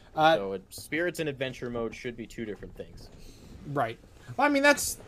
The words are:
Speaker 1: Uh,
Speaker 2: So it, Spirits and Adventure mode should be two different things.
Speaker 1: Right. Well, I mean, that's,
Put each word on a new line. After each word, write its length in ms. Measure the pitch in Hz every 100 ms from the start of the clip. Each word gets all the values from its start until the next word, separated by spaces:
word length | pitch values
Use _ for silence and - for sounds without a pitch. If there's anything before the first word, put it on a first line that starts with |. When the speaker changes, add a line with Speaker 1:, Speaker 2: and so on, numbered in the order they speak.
| - 156
Speaker 1:
Uh, 200 | 156 160
Speaker 2:
So 180 | 98
it, 100 | 98 -
Spirits 500 | - - 151 175 165
and 80 | 156
Adventure 420 | 127 131 120 123
mode 220 | 120 113 107
should 200 | 123 117
be 120 | 107
two 180 | - 110
different 300 | 95 90 -
things. 320 | 87 - - - - - - - -
Speaker 1:
Right. 240 | 143 113 113 - - - 123
Well, 80 | 285
I 40 |
mean, 140 | 277
that's, 340 | 285 294 - -